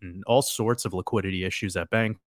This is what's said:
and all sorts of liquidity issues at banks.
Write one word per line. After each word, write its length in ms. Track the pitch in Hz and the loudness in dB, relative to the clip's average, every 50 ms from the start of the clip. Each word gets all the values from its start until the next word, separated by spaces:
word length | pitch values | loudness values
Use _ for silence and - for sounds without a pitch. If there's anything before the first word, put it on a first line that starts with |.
and 240 | 98 87 85 95 98 | -14 -12 -12 -8 2
all 160 | - 120 135 | 4 4 6
sorts 420 | 135 - - - 110 113 120 - - | 4 4 -2 0 2 0 0 0 -2
of 100 | 98 98 | -4 -4
liquidity 520 | 92 92 - 120 104 92 95 95 90 92 | -4 -4 0 -2 0 0 0 -2 -2 -2
issues 320 | 92 - - 110 95 - | -2 -4 -4 -4 -4 -2
at 120 | 90 85 - | -4 -2 0
banks. 300 | 110 110 113 110 104 - _ | 0 2 2 0 -2 -6 _